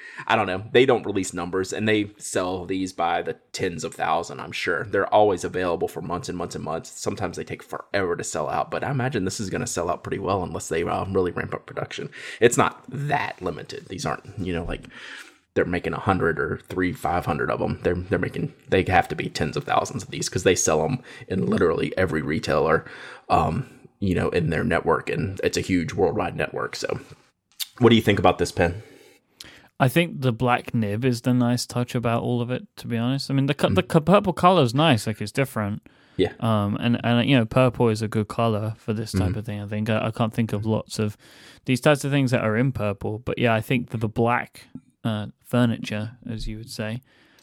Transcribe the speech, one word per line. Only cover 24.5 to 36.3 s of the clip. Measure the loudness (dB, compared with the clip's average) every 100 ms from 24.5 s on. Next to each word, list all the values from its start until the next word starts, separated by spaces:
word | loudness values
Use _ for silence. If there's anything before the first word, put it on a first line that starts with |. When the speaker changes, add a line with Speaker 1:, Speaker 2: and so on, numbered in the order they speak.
| 0
Speaker 1:
network, | 0 0 2 0 0
and | -2 -4 -2
it's | -2 -2
a |
huge | 0 0 0
worldwide | 0 0 0 -4 -4
network, | -4 -4 -6
so | -6 -6 -6 -8 -20 _ _ _ -12 -12 4
what | 8
do | 8
you |
think | 6 4
about | 4 4
this | 0
pen? | 2 0 0 -12 -20 -20 _ _ _ -20 -20 _ 0
Speaker 2:
I | 2
think | 4 0 0
the | -2
black | 0 2 0 0
nib | -2 0 0
is | 0 0
the | 2
nice | 2 2 0
touch | -2 -4 -2
about | -2 0 0
all | 0 -2
of | -2
it, | -6 -8 -14
to | -6
be | -2
honest. | 0 -2 0
I |
mean, | 2 2
the |
co-, | 2 2
Speaker 1:
Mm. | 2
Speaker 2:
the |
co-, | 2 2
purple | 6 4 4
color's | 2 4 6 4
nice, | 4 4 4 0
like, | -4
it's | -4
different. | -2 -2 -2 -4 -4 -10 _ _ 0
Speaker 1:
Yeah. | 0